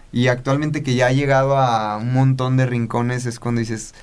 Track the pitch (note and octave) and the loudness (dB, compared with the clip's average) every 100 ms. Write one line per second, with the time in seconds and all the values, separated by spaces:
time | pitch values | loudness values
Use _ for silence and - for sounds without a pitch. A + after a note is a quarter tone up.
0 | - - B2 B2 C3+ C#3 D3+ D#3 C3+ B2 | -6 0 2 2 0 0 0 -2 -2 2
1 | B2 C3 C#3+ C3+ C3+ C#3 B2+ A#2 G#2+ G#2 | 2 2 2 2 2 2 2 0 -2 -4
2 | A#2 B2+ C3 C3 B2+ C3 B2+ A#2+ A2+ A#2 | -2 2 2 2 0 0 0 0 -2 -2
3 | A#2+ B2 B2 A#2 A#2+ A#2 A2+ A2 - - | -2 -4 -6 -6 -4 -4 -4 -6 -10 -18